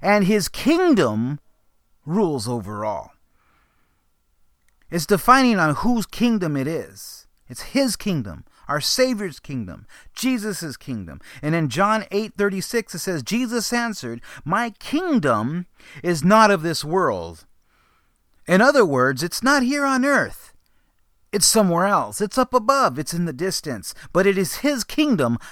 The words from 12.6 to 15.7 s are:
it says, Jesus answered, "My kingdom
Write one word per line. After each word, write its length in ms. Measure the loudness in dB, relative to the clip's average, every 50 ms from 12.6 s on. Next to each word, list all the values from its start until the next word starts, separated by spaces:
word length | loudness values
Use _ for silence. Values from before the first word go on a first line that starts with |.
| -6 -4 -4 -4 -4 -6 -10
it 20 | -10
says, 240 | -6 -4 -4 -4 -4
Jesus 500 | -4 -2 -2 -2 -2 -4 -4 -4 -2 -2
answered, 480 | -2 -2 -4 -6 -8 -8 -10 -10 -10 -12 -18 -18 -12 -6
"My 260 | -4 -2 -2 -2 -4
kingdom 960 | -8 _ -10 -4 -4 -2 0 2 0 2 2 2 2 2 0 -2 -4 -6 -8 _